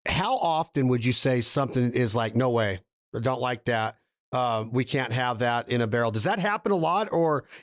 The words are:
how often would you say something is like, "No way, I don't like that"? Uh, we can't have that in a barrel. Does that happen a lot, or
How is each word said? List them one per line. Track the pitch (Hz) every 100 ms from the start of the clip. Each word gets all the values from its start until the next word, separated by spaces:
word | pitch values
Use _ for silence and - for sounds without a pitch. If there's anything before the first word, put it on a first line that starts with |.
| -
how | - 208 262
often | 170 160 165 143 131
would | 123 120
you |
say | 117 135 127
something | 117 143 135 127 123
is | 123 120 113
like, | 110 117
"No | 131
way, | 117 104 95 - _ _ 120
I |
don't | 123 127
like | 127 120 -
that"? | 117 110 - _ _ _
Uh, | 123 123 113 113
we | 123
can't | 123 143 123
have | 123 123 113
that | 120 120 -
in | 123
a | 110
barrel. | 120 117
Does | 110
that | 170 214
happen | 208 214 214
a | 190
lot, | 160 190 214
or | 165 165 143 - -